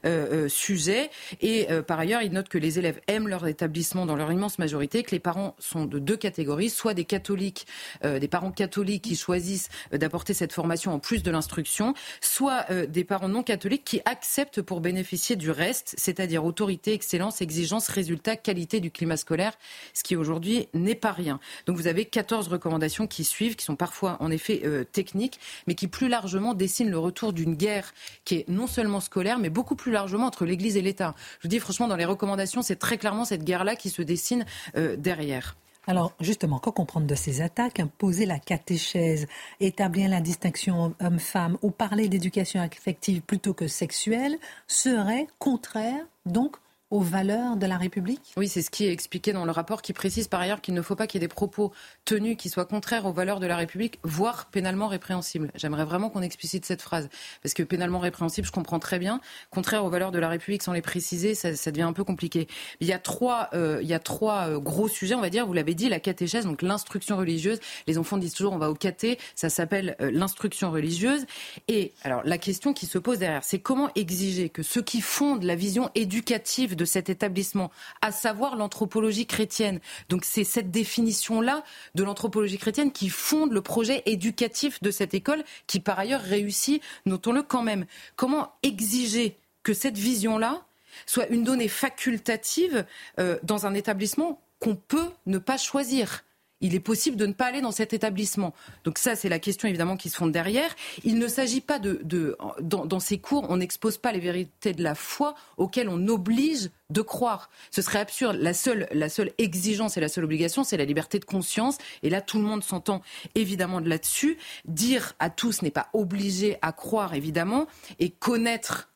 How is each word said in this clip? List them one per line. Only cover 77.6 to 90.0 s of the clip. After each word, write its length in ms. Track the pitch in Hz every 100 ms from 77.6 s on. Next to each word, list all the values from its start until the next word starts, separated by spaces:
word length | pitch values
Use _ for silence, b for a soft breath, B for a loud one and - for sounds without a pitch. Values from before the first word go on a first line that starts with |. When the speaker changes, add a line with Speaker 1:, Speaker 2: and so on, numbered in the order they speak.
| 180 B B B
Speaker 1:
à 100 | 214
savoir 460 | 208 233 208 277 247
l'anthropologie 720 | 202 - 208 220 220 208 233
chrétienne, 540 | - 214 - 208 180 B B -
donc 160 | 180
c'est 200 | - -
cette 260 | 196 240 185
définition-là 920 | 190 208 - 226 208 - 226 240 294 B B B
de 80 | -
l'anthropologie 540 | 196 208 226 208 208 196
chrétienne 340 | 220 214 285
qui 200 | - 190
fonde 420 | - - 311 311
le 80 | 214
projet 420 | - 233 226 269 -
éducatif 760 | 214 208 226 233 - 285 -
de 80 | 196
cette 220 | 196 196
école, 320 | 190 226 311 302 B -
qui 140 | 190
par 180 | - 185
ailleurs 240 | 202 269
réussit, 600 | 196 208 208 196 - 302 B B
notons-le 380 | 190 185 226 254
quand 200 | 285 254
même. 220 | 226 202 175 B B -
Comment 380 | 254 302 - _
exiger 720 | - 196 214 247 240 233 220 - _ _
que 120 | -
cette 240 | 196 269
vision-là 640 | 208